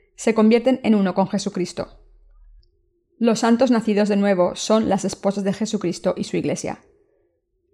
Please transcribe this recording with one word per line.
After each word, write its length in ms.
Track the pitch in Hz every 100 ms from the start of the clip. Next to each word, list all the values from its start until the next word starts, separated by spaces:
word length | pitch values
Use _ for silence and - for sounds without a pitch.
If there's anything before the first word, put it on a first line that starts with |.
| _
se 200 | - 226
convierten 440 | 220 214 233 233 254
en 100 | 220
uno 200 | 214 190
con 120 | 185 190
Jesucristo. 800 | 202 196 - 180 - - - _ _ _ _ - - _ _ _ _ _ -
Los 220 | 233 214
santos 300 | 233 233 262
nacidos 380 | 226 214 202 208
de 80 | 208
nuevo 380 | 202 185 175
son 340 | - - 220 220
las 160 | 190
esposas 380 | 196 - 196 196
de 100 | 196
Jesucristo 600 | 196 220 202 175 - 147 -
y 80 |
su 120 | 202 175
Iglesia. 440 | 147 - - - _ _ _ _ _ _ _ _ _